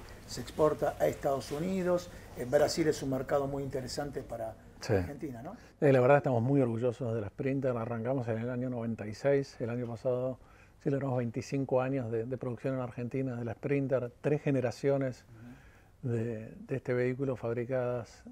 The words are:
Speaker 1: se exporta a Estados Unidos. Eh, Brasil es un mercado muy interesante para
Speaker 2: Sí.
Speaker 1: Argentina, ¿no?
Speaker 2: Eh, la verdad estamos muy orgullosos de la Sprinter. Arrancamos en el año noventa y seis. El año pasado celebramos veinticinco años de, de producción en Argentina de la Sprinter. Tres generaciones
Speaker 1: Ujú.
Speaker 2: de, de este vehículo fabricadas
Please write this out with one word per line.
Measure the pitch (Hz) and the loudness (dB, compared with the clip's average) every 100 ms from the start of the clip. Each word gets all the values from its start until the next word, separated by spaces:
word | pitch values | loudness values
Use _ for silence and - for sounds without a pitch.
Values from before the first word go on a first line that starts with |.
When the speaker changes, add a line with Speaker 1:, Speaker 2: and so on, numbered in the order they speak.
| - - - | -10 -16 -12
Speaker 1:
se | - | -10
exporta | 120 - 151 143 147 - | -6 4 4 4 0 2
a | 151 | 0
Estados | - 147 139 - | 2 0 0 -2
Unidos. | 143 180 190 180 175 - - - - | -4 -2 0 2 0 -2 -14 -14 -10
Eh, | |
Brasil | 123 147 147 - 156 | 2 4 4 4 2
es | 147 | 0
un | 139 | -2
mercado | 131 131 147 139 | -2 0 0 0
muy | 139 | -2
interesante | 135 135 127 - 147 139 | -4 -4 -6 -6 -6 -8
para | - 117 110 - - - | -8 -8 -8 -10 -18 -10
Speaker 2:
Sí. | - | 2
Speaker 1:
Argentina, | 101 87 - 156 120 | 2 2 -4 -8 -8
¿no? | 147 220 - - | -10 -14 -18 2
Speaker 2:
Eh, | 147 | 6
la | 135 | 8
verdad | 123 143 | 8 8
estamos | 143 120 | 6 2
muy | 117 143 | 4 4
orgullosos | 123 113 123 110 117 | 4 2 -2 -2 -2
de | 113 | -2
la | 101 | -4
Sprinter. | - 135 139 131 | -4 -2 0 0
Arrancamos | 120 113 117 113 139 117 | 0 -2 -4 -2 -2 0
en | 110 | -2
el | 120 | -2
año | 123 127 | -4 -4
noventa | 123 113 110 107 | -4 -4 -4 -6
y | |
seis. | 104 139 143 135 - | -2 2 2 0 -6
El | 113 | -4
año | 120 120 | -4 -4
pasado | 117 131 123 131 123 - - - - | -4 -2 -2 -2 -6 -14 -20 -20 -6
celebramos | 156 139 135 127 | -2 0 0 0
veinticinco | 120 113 - 139 135 127 | 0 -4 -4 -2 2 2
años | 131 135 113 | 2 0 -2
de, | 113 117 | -2 -2
de | 127 | -4
producción | 127 113 139 | -4 -4 -2
en | 131 | -2
Argentina | 123 123 117 135 131 | -4 -6 -4 -2 -2
de | 120 | -4
la | 117 | -6
Sprinter. | 110 143 143 135 131 123 - | -4 0 0 2 0 0 -4
Tres | 143 147 | 0 2
generaciones | 151 135 123 - 139 139 135 120 - 110 120 - - - - - | 2 2 0 0 2 2 0 -6 -14 -20 -18 -20 -20 -20 -20 -8
Speaker 1:
Ujú. | 127 | -2
Speaker 2:
de, | 117 117 110 113 - 233 | -2 -2 -4 -10 -14 -6
de | 131 | -4
este | - | 0
vehículo | 123 123 127 135 123 | 2 2 0 -2 -2
fabricadas | 117 117 120 131 123 123 113 - - | -2 -2 -2 0 0 -4 -8 -16 -12